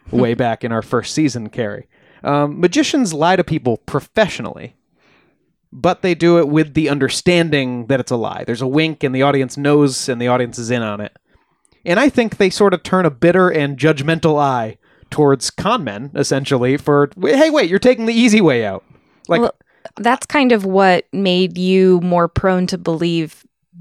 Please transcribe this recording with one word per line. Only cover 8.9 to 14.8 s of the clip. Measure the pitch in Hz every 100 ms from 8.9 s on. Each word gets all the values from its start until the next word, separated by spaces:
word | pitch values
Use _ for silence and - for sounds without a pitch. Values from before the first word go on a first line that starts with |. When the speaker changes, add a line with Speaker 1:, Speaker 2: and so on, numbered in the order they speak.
| 151
Speaker 2:
and | 139
the | 131
audience | 139 143 131 -
knows, | 143 147 143 127 -
and | 120
the | 123
audience | 123 120 113
is | 117
in | 123
on | 110 104
it. | 104 _ _ _ _ _ _ _
And | - 185
I | 277
think | - 226 -
they | 190
sort | - 202
of | 180
turn | - 185 170
a |
bitter | 131 170 180 180
and | 156 143 135
judgmental | 151 147 139 165 165 147
eye | 143 123 113 -